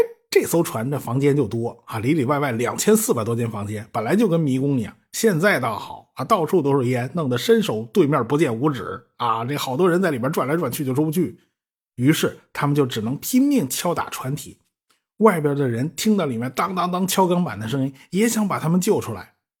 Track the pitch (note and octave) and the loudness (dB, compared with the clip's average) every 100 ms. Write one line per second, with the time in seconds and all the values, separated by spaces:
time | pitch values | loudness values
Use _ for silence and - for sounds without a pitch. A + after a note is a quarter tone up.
0 | A4+ - - G4 B3 E3 E3 A2+ A#2+ C#3 | 2 -2 0 2 2 2 0 -2 -4 -4
1 | A2+ B2+ C#3+ C#3 A2+ A#2 A2+ - - A2+ | -2 0 2 2 0 -2 -6 -8 -12 -4
2 | A#2 E3 A#2+ C#3+ D3 A2+ A#2+ A#2 - G#3+ | 0 0 0 0 0 -2 -2 -2 2 2
3 | A3 D#3 A2 A#2 A#2 A2 G#2 G#2+ G#2+ A#2+ | 4 -2 0 -2 -2 -4 -8 -8 -8 -6
4 | G#2 F#3+ A3+ E3 D#3 C3 C#3 C#3 G#2 - | 0 2 2 2 2 0 0 0 -2 -10
5 | _ - A3+ E3 F#3 E3 B2 G#2+ - - | _ -2 0 2 2 0 -2 -6 -10 -16
6 | - - C3 G#3+ A3 F#3+ C#3 C#3 A#2+ B2 | -18 -8 0 0 2 2 2 2 2 0
7 | B2 F3 D3 B2 - A3+ G3 A2 A#2 - | -2 -4 -2 0 2 2 2 -4 -2 2
8 | D3 D3 A#2 D3 D#3+ A2+ D3 B2+ F2 D#2+ | 4 4 2 2 2 2 0 -2 -8 -10
9 | _ - A#2+ A2+ A#2+ C#3+ - B2+ F3+ E3+ | _ -6 -2 -2 -2 -4 -4 2 2 4
10 | F#3+ C3+ B2+ F3+ C3 D#3+ D3 B2 C3+ B2+ | 0 0 -2 -2 0 0 -2 -2 -2 0
11 | D#3 D#3 C#3 - _ _ _ _ _ - | 0 0 -2 -4 _ _ _ _ _ -2
12 | B2+ D#3 - - _ - C#3+ C#3+ C3+ - | 2 2 0 -4 _ -4 0 2 0 0
13 | G#2+ C3 - B3 C#4 C#4 F#3 - F3+ E3 | -4 -6 0 2 4 2 0 -2 -4 -4
14 | - - C3+ C#3+ - - _ _ _ _ | -6 -8 -6 -8 -10 -20 _ _ _ _
15 | _ - G#3+ E3+ D3 C#3+ C3+ A2+ C3 - | _ 2 2 4 0 0 0 0 -4 -2
16 | A3 G#3 D#3 A2+ B2 - F#3+ F#3 F3 F3+ | 0 2 0 -2 -6 -4 -4 -2 -2 -2
17 | F#3 - F#3 F3 F3 G#2 A2+ C3+ C3+ C3+ | -2 2 2 2 0 -4 -4 -2 -2 -6
18 | - F3+ A3+ A3 G#3 B2+ D3+ F3 F3+ E3 | -6 0 0 2 -2 -2 0 2 2 0
19 | - E2+ D#2 _ _ _ | -2 -10 -12 _ _ _